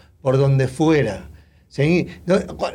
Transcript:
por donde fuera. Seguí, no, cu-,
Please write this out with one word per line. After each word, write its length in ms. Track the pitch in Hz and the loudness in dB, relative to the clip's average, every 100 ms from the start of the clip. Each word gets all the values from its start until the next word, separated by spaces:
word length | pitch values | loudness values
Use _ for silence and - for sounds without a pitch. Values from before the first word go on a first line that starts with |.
| - _ | -20 _
por 160 | 131 131 | 0 2
donde 300 | 139 139 131 | 2 2 0
fuera. 640 | - 160 156 113 95 - - - _ _ | 0 2 2 0 -4 -12 -20 -20 _ _
Seguí, 400 | - 147 175 - - - | -2 0 0 -2 -6 -2
no, 140 | 190 185 - | -2 -2 -8
cu-, 80 | 190 | -8